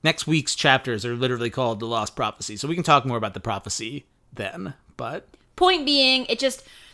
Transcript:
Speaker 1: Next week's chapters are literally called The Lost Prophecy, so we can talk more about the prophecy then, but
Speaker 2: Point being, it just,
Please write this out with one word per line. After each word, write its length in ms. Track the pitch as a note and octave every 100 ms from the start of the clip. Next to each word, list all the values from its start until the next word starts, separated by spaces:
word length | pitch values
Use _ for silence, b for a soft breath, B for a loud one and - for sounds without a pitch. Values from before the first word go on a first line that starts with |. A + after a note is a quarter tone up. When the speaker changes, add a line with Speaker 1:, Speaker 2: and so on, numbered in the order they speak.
Speaker 1:
Next 220 | D#3 E3 -
week's 280 | D#3+ -
chapters 500 | - D3 C3 - A2
are 100 | A#2
literally 360 | A#2+ B2+ A#2+ A#2
called 300 | C3 B2 G#2+
The 60 | A2+
Lost 300 | A2+ G#2+ -
Prophecy, 400 | A2 - - G#2+
so 120 | C#3+
we 60 |
can 100 | E3+
talk 200 | E3+ D3
more 120 | C3 A#2
about 180 | G#2+
the 60 | G2
prophecy 640 | A2+ G2 G2+ - A2+ C#3+ _ _ _
then, 420 | - G2 - F#2+ - _ -
but 320 | A#2 D3+ - _ _
Speaker 2:
Point 300 | - F#4 F4+
being, 400 | C#4+ C#4+ C4 C4 B3
it 120 | A#3
just, 260 | C4+ - b b b